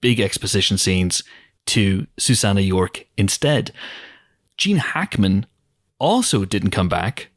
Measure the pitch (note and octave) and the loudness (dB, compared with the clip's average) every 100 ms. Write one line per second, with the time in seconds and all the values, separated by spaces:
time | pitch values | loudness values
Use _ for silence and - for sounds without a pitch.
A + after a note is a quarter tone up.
0 | B2+ A#2 G2 - G2 G2+ F#2 G2 - F#2 | 2 2 0 -2 -2 0 2 0 2 2
1 | F2+ - - - _ _ - - G2+ G2 | 2 -2 -8 -20 _ _ -4 0 2 0
2 | - - - A#2+ A2 G2 G2 F#2 F2+ - | -4 -6 0 2 2 2 2 2 0 -4
3 | - - G2 - D3 D3 - - - - | -16 -2 -2 0 0 0 -2 -10 -18 -18
4 | - - _ _ _ - F#3 G3 - - | -20 -20 _ _ _ -4 0 0 0 -4
5 | F#3+ - F#2+ G2 A2 _ _ _ _ _ | -4 0 2 2 -2 _ _ _ _ _
6 | C#3+ A#3 A#3+ A#2+ F#2+ G#2 G2 G2 F2+ E2+ | 0 2 2 0 0 -2 -2 0 0 0
7 | F2 - - | -4 -6 -14